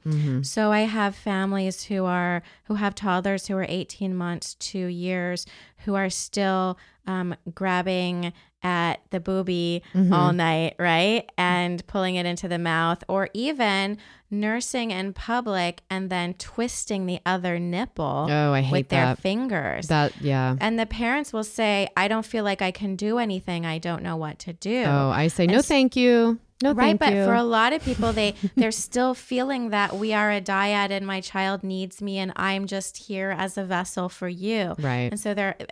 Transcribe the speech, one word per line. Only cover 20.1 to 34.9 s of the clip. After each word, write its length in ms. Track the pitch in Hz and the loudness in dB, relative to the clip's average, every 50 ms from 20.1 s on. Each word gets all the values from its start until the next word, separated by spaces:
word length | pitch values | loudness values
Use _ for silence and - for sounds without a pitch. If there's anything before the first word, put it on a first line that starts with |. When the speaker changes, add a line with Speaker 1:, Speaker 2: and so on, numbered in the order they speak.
| - - | 0 -2
Speaker 1:
yeah. 340 | - 147 135 131 131 127 131 131 | -2 0 2 2 2 2 0 0
Speaker 2:
And 180 | 127 214 226 226 | 0 0 0 0
the 80 | 226 | -2
parents 460 | 220 220 220 240 233 254 294 294 - - | -2 -2 -2 0 0 0 0 -2 -4 -4
will 120 | 226 220 | -6 -6
say, 420 | 214 - - 226 208 208 202 196 - - - | -4 -2 0 0 2 2 2 0 0 0 0
"I 100 | 190 180 | 0 2
don't 160 | 220 220 220 | 0 0 -2
feel 180 | - - 226 208 | -2 -2 -2 0
like 180 | 202 196 190 | 0 0 0
I 80 | 196 185 | 0 -2
can 240 | 185 - 208 202 190 180 | -2 -2 -4 -6 -4 -2
do 200 | 202 214 220 240 | -2 0 0 0
anything. 480 | 240 220 190 185 - - 175 170 170 | 0 0 -2 -4 -4 -4 -4 -2 -2
I 120 | 165 160 165 | -4 -4 -4
don't 240 | 165 180 170 - - | -4 -4 -4 -4 -4
know 140 | 175 165 160 | -6 -6 -4
what 200 | 160 151 151 - | -6 -6 -8 -10
to 140 | - - 165 | -12 -14 -12
do." 300 | - - 196 226 254 240 | -8 -4 -2 0 0 2
Speaker 1:
Oh, 240 | 170 139 139 139 135 | 2 2 2 2 2
I 200 | 107 - 151 165 | 2 2 2 2
say, 160 | - - 180 | 2 2 4
Speaker 2:
And 80 | 170 190 | 6 6
Speaker 1:
"No, 60 | 247 | 6
Speaker 2:
s- 80 | 294 - | 6 6
Speaker 1:
thank 280 | 311 277 262 254 - | 4 4 4 4 4
you." 420 | 262 247 247 240 233 233 226 233 233 _ _ _ - | 4 4 6 6 6 4 4 2 0 _ _ _ -2
No, 120 | 254 269 294 | 0 2 4
Speaker 2:
Right, 140 | 208 254 294 | 4 4 4
Speaker 1:
thank 120 | 320 - | 4 4
Speaker 2:
but 140 | 311 277 202 | 4 4 4
Speaker 1:
you. 100 | 196 196 | 4 4
Speaker 2:
for 100 | 196 196 | 4 4
a 80 | 233 240 | 4 4
lot 280 | 233 233 220 220 247 | 4 4 4 4 4
of 100 | 294 311 | 2 0
people, 300 | - 262 247 226 220 226 | 0 -2 -2 0 0 0
they, 240 | 220 220 214 208 202 - - | 2 2 0 0 0 -2 -4
Speaker 1:
<laughs> 100 | 190 - - | -2 2 2
Speaker 2:
they're 140 | 233 220 | 2 2
still 420 | 226 - - - - 247 247 254 254 | 2 -2 -6 -4 0 0 2 2 0
feeling 560 | 254 - - 254 247 254 269 277 254 240 226 | -2 -6 -4 -2 -2 0 0 -2 -2 -2 -2
that 260 | 208 208 202 190 - | 0 0 0 0 0
we 160 | 196 214 220 214 | -2 -2 0 2
are 160 | 208 208 208 | 2 2 2
a 120 | 208 202 | 2 0
dyad 480 | 185 196 196 196 196 202 208 208 202 196 | 0 0 0 2 2 2 2 2 2 0
and 160 | 196 196 196 196 | 0 -2 -2 -2
my 140 | 196 190 | -4 -4
child 420 | 180 - - 196 190 190 196 190 190 | -6 -4 -2 -2 0 0 0 -2 -4
needs 380 | 190 185 185 190 185 - - | -4 -4 -4 -6 -8 -8 -8
me 160 | 202 202 196 190 | -8 -6 -4 -4
and 160 | 190 185 - | -4 -4 -4
I'm 320 | - - 196 196 196 196 190 | -2 -2 -2 -2 -2 -4 -4
just 300 | 202 196 190 - - - | -4 -6 -6 -8 -10 -12
here 360 | - - 208 190 190 196 190 156 | -10 -8 -6 -4 -2 -4 -2 -2
as 200 | 190 196 - 208 | -4 -4 -4 -6
a 60 | 196 | -4
vessel 460 | 185 185 175 185 - - - 180 180 | -2 -2 -2 -2 -4 -4 -4 -4 -6
for 180 | - - - 180 | -6 -6 -8 -8
you. 480 | 180 175 185 208 226 220 196 175 165 170 | -6 -6 -4 -2 -2 -2 -2 -2 -4 -4
Speaker 1:
Right. 300 | 147 135 | -2 -2